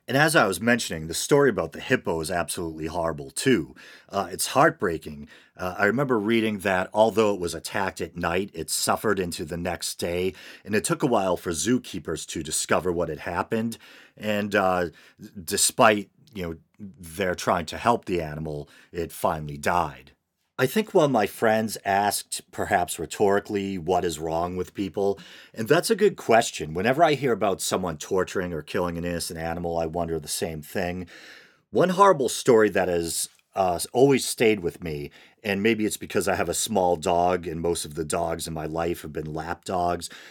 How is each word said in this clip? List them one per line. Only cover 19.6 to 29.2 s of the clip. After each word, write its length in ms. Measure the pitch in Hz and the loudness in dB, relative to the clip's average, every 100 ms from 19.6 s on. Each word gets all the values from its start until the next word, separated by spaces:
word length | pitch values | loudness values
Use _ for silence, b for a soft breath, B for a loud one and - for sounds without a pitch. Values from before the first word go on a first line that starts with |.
| 90 90 78 - - _ _ _ _ - | 0 2 0 -6 -20 _ _ _ _ -2
I 60 | 131 | 0
think 260 | 214 214 | 0 2
one 140 | 190 143 | 4 4
of 40 | |
my 160 | 120 101 | 4 0
friends 520 | - 113 110 110 - 101 | 2 2 2 0 -4 0
asked, 560 | 98 101 - - - - | 2 2 0 -6 -10 -10
perhaps 480 | - 92 98 90 - | -6 0 0 0 -4
rhetorically, 800 | 78 - 101 101 - 101 98 95 | -8 2 4 4 0 -4 -2 -4
"What 260 | 82 90 | 0 0
is 140 | 90 76 | 0 -4
wrong 380 | 80 82 87 92 | -4 -2 -2 -4
with 180 | 90 | -6
people?" 440 | - 95 104 98 98 B B B | -6 -6 0 0 -2 B B B
And 120 | - 110 | -8 2
that's 220 | 165 - | 2 2
a 80 | 202 | 2
good 200 | 208 - | 2 2
question. 580 | - 117 - - 78 | 4 4 4 -4 -6
Whenever 280 | 85 113 139 | -2 0 4
I 120 | 165 | 4
hear 180 | 135 135 | 4 0
about 300 | 104 104 90 | 0 0 0
someone 340 | - 98 90 76 | -2 -2 -2 -6
torturing 560 | - 95 87 101 90 | -2 0 0 -2 -4
or 80 | 78 | -6
killing 380 | - 101 87 85 | -4 -2 -2 -2
an 60 | 87 | -4
innocent 320 | 85 | -4